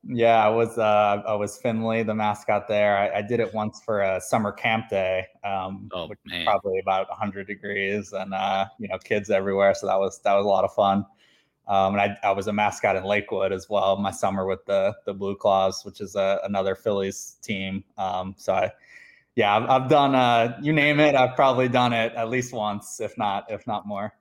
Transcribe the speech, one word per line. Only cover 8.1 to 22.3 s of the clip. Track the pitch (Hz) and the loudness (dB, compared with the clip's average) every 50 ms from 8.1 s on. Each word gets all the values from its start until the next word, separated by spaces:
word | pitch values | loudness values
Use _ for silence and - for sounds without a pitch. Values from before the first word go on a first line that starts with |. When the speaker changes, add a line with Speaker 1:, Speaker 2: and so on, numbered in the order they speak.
| 104 | -8
Speaker 1:
and, | 95 95 98 95 | -10 -8 -6 -6
uh, | 95 95 98 98 98 98 101 - - | -4 -2 -2 0 -2 -2 -4 -6 -12
you | 110 | -8
know, | 95 95 92 | -8 -8 -10
kids | - - 110 104 98 104 | -4 -2 -2 -2 0 0
everywhere. | 104 98 95 98 95 98 98 98 95 | 0 0 0 0 2 4 4 4 4
So | - 104 | 2 -2
that | 101 95 95 | -2 0 0
was, | 98 95 - - | 0 -2 -4 -4
that | _ 104 98 | _ 2 2
was | 101 101 | 2 4
a | 104 | 2
lot | 98 95 95 | 2 2 2
of | 95 - | 0 2
fun. | - 101 98 98 101 104 _ _ _ _ _ _ _ _ _ _ _ _ | 2 4 4 4 2 0 _ _ _ _ _ _ _ _ _ _ _ _
Um, | - 101 98 95 95 101 | 0 2 2 2 2 2
and | 101 | 2
I, | 101 104 101 - - | 0 0 -2 -2 -2
I | 101 | -2
was | 95 101 95 | 0 0 -2
a | 107 104 | -2 0
mascot | 104 104 104 - - - 104 95 | 0 0 0 0 0 0 0 0
in | 92 92 | 0 0
Lakewood | 98 104 104 101 - 107 95 95 95 | 0 0 0 -2 -4 -4 -2 -2 -2
as | 98 92 92 - | -2 -4 -6 -2
well, | 107 101 - 98 98 | -2 2 2 2 2
my | 101 101 98 | 2 -2 -4
summer | 95 - - 98 98 98 95 | -2 -2 -2 -2 0 -2 -2
with | 98 95 - _ | -2 -4 -4 _
the, | - 98 98 95 101 - - _ | 0 0 2 2 0 -2 -4 _
the | 107 101 | -10 -8
Blue | 98 98 98 101 | -6 -6 -6 -6
Claws, | 98 - 104 95 95 95 95 95 - - | 0 2 2 4 4 4 2 -2 -4 -12
which | 101 95 - | -16 -14 -14
is | 104 92 104 | -14 -6 -4
a, | 101 95 98 98 - - | -2 0 0 0 -2 -2
another | 101 101 98 95 98 95 | -4 -4 -2 -2 -2 -4
Phillies | - _ 110 101 101 98 98 98 - - - - _ | -2 _ -2 -2 0 -2 -4 -6 -8 -16 -18 -20 _
team. | - - 104 95 95 95 95 98 - _ _ | -10 -8 -8 -6 -6 -6 -8 -8 -10 _ _
Um, | - 95 95 98 92 92 95 95 | -6 -6 -4 -4 -4 -6 -8 -12
so | _ - - 95 | _ -4 -2 0
I, | 92 - 71 - _ _ _ - - - - _ _ _ _ _ | 0 0 -2 -4 _ _ _ -20 -20 -20 -20 _ _ _ _ _
yeah, | 120 107 101 104 | 0 2 4 2
I've, | 110 123 131 | 2 2 2
I've | 131 131 135 127 | 2 2 4 4
done, | 156 143 139 139 135 | 4 4 4 4 4
uh, | 131 127 120 120 117 117 120 123 - | 4 4 4 4 4 2 2 -2 -4
you | 147 151 156 | -2 0 2
name | 151 143 147 147 147 | 2 2 4 4 4
it, | 156 151 139 | 4 4 6
I've | 131 127 127 127 | 4 4 2 4
probably | - 143 135 123 123 127 127 | 2 4 4 4 2 2 2
done | 120 123 123 120 120 | 4 2 2 4 2
it | 117 113 117 117 | 0 0 -2 -2
at | 120 113 | -4 -4
least | 113 | -2